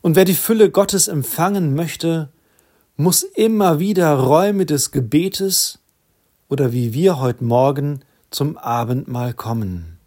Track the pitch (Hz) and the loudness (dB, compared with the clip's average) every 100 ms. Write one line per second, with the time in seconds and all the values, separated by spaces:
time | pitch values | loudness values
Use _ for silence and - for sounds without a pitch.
0 | 180 165 185 175 - 220 202 160 196 196 | 2 4 4 2 0 4 4 4 0 0
1 | - 165 127 - 180 202 165 139 165 - | 0 -2 -4 -2 -2 0 0 -2 -4 -4
2 | 165 165 147 _ _ _ _ _ _ - | -2 -2 -4 _ _ _ _ _ _ -2
3 | 156 185 392 - 220 220 190 151 190 190 | 0 0 -4 0 0 2 2 2 0 2
4 | 170 143 127 151 196 202 175 147 - 143 | 2 2 4 4 2 0 -2 -2 -2 -4
5 | 120 147 185 - 196 185 - - _ _ | 0 0 0 -4 -4 -2 -4 -8 _ _
6 | _ _ _ _ _ 135 135 123 120 113 | _ _ _ _ _ -2 0 0 -2 2
7 | 185 156 131 117 120 120 135 139 143 143 | 2 2 -2 -2 0 2 2 0 -4 -6
8 | _ _ _ - 143 123 117 120 117 123 | _ _ _ -6 -4 -4 -6 -4 -2 -4
9 | - 123 123 117 113 113 104 90 82 82 | -4 -6 -6 -8 -6 -4 -4 -8 -12 -18